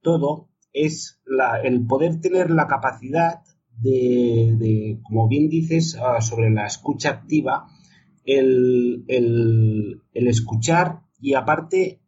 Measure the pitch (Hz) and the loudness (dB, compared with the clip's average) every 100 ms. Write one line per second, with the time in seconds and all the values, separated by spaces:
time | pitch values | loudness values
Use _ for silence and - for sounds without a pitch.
0 | 165 165 143 156 - _ _ 139 156 - | 0 0 0 -4 -10 _ _ -2 -2 -4
1 | - _ - 131 123 113 127 123 117 135 | -14 _ -4 -2 0 -2 0 0 0 0
2 | 165 165 180 185 170 160 143 135 131 123 | 0 -2 -2 0 2 0 0 -2 -4 -6
3 | 127 156 165 170 _ _ _ 113 120 131 | -6 -2 -2 -4 _ _ _ -6 -2 0
4 | 123 123 123 113 113 110 110 110 107 110 | 2 2 2 2 2 2 2 0 -2 -8
5 | - 110 113 139 156 165 160 160 165 - | -6 0 2 2 2 0 0 0 -2 -4
6 | 123 117 110 117 113 107 104 - - 131 | -2 0 -2 0 0 0 -2 -8 -6 -4
7 | 147 127 - 156 131 135 - _ _ _ | -4 -6 -2 -2 0 -4 -8 _ _ _
8 | _ _ - 135 131 127 127 127 123 123 | _ _ 0 2 4 4 4 2 0 -4
9 | - 127 120 117 113 113 110 107 104 - | -2 0 2 2 2 4 2 0 -4 -10
10 | _ - 123 113 - 113 - 165 214 - | _ -2 0 0 -2 -4 0 2 0 -4
11 | _ _ 139 135 - 156 165 185 185 - | _ _ -2 0 0 -2 0 -2 -2 -6